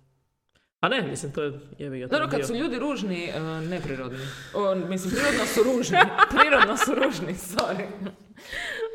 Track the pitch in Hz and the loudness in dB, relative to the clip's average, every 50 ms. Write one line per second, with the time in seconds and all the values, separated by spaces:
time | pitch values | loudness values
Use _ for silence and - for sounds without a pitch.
0 | _ _ _ _ _ _ _ _ _ _ _ _ _ _ _ _ - - 247 262 | _ _ _ _ _ _ _ _ _ _ _ _ _ _ _ _ 0 2 2 2
1 | 185 139 - - - 143 139 160 151 147 135 139 - - - - 147 143 131 131 | 0 -2 -4 -6 -8 -6 -4 -4 -4 -4 -4 -8 -14 -18 -14 -12 -10 -8 -8 -8
2 | 127 127 - 302 311 294 285 240 - 135 233 233 294 320 240 247 240 294 285 - | -4 0 0 0 0 0 0 -2 -2 -2 -2 -2 -2 -2 -2 -2 -2 -2 -2 -2
3 | 196 202 180 170 175 170 - 156 160 160 160 160 160 165 185 175 165 - 139 131 | -2 -4 -4 -4 -4 -6 -6 -6 -6 -4 -6 -6 -4 -4 -6 -6 -6 -6 -6 -6
4 | 131 123 123 131 135 139 135 - - - - 190 202 196 190 190 170 170 190 185 | -6 -8 -8 -8 -10 -10 -10 -12 -14 -6 -4 0 2 2 2 0 0 -2 -4 -2
5 | 185 185 - - 285 294 285 - - - - - 220 262 262 240 - - - 349 | -2 -2 0 2 2 2 2 2 0 0 0 0 2 2 2 0 0 2 6 6
6 | - - - - 381 - - - 453 - 285 247 - - 311 262 - - 294 - | 6 6 8 6 4 6 8 6 6 8 8 6 6 4 4 2 2 2 4 2
7 | 262 320 240 156 175 151 185 - - - 196 220 233 - 185 190 202 196 208 202 | 2 2 2 -2 -4 -6 -6 -8 -8 -4 -2 -2 -2 -2 -2 -4 -4 -6 -8 -8
8 | 190 190 - - - - - - - - - - - - - - 453 453 453 | -10 -10 -10 -12 -20 -20 -20 -20 -16 -12 -10 -8 -6 -6 -6 -6 -6 -6 -6